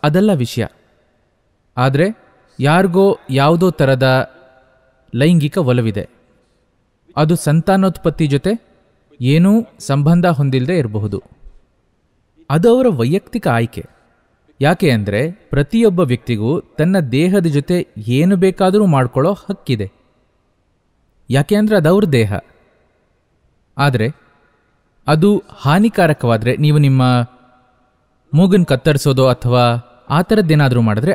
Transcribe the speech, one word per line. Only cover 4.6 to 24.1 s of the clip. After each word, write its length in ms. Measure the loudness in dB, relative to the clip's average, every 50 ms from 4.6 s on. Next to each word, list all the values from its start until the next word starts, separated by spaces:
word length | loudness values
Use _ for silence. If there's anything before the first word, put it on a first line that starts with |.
| _ _ _ _ _ _ _ _ _ _ -4
ಲೈಂಗಿಕ 440 | -2 0 2 2 2 0 -2 -4 -4
ಒಲವಿದೆ, 500 | -2 0 0 0 -2 -4 -6 -8 -12 -12 _ _ _ _ _ _ _ _ _ _ _ _ _ _ _ _ _ _ _ _ _
ಅದು 200 | -4 -2 0 -2
ಸಂತಾನೋತ್ಪತ್ತಿ 920 | -2 -2 -2 -2 0 0 0 0 0 0 -2 -4 -2 -4 -6 -2 -2 -4
ಜೊತೆ 380 | -2 -2 -2 -2 -4 -6 -6 _ _ _ _ _ _ _ _ _ _ _ _
ಏನೂ 460 | -2 0 2 2 2 2 2 0 -2 -4 _ _
ಸಂಬಂಧ 480 | -6 -4 -2 0 2 2 2 2 2
ಹೊಂದಿಲ್ಲದೆ 520 | 0 0 0 -2 -2 -2 -2 -2 -2 -2 -2
ಇರಬಹುದು. 440 | -4 -4 -6 -6 -6 -6 -6 -8 -10 _ -20 _ -20 -20 -20 -20 _ _ _ _ _ _ _ _ _ _ _ _ _ _ _ _ _ _
ಅದು 260 | -2 2 4 4 4
ಅವರ 100 | 4 2 0
ವೈಯಕ್ತಿಕ 600 | 0 0 -2 -2 -2 -4 -6 -6 -10 -6 -2 -2
ಆಯ್ಕೆ. 360 | 0 0 -2 -4 -6 -14 -16 -16 _ _ _ _ _ _ _ _ _ _ _ _ _ _
ಯಾಕೆ 300 | 0 0 0 0 0 0
ಅಂದ್ರೆ 400 | 0 0 -2 -2 -2 -2 -4 -4
ಪ್ರತಿಯೊಬ್ಬ 720 | -8 _ _ _ -4 -4 -2 -2 0 2 2 2 2 2
ವ್ಯಕ್ತಿಗೂ 600 | -2 -2 -2 -4 _ -6 -6 -4 -2 -4 -4 -4
ತನ್ನ 380 | -6 _ _ -4 -2 0 0 -2
ದೇಹದ 480 | -2 -2 -2 -2 0 0 0 0 0
ಜೊತೆ 420 | 0 -2 -2 -2 -2 -4 -4 -4 _ _ -14 -6 -4
ಏನು 280 | -2 0 2 2 2
ಬೇಕಾದರೂ 500 | 2 0 0 0 0 0 0 2 2 2
ಮಾಡ್ಕೊಳ್ಳೋ 460 | 2 2 2 0 0 -2 -2 -2 -2 -2
ಹಕ್ಕಿದೆ. 600 | -4 -8 -12 -12 -12 _ -6 -6 -6 -6 -10 _ _ _ _ _ _ _ _ _ _ _ _ _ _ _ _ _ _ _ _ _ _ _ _ _ _ _ _
ಯಾಕೆ 260 | -2 -2 0 0 0
ಅಂದ್ರೆ 200 | 0 0 2 0
ಅದು 120 | 2 2 2
ಅವ್ರ 160 | 2 2 2
ದೇಹ. 280 | 0 0 0 0 0 -4 -8 -10 _ _ _ _ _ _ _ _ _ _ _ _ _ _ _ _ _ _ _ _ _ _ _ _ _ _ -2
ಆದ್ರೆ 440 | -2 -2 0 0 -4 -4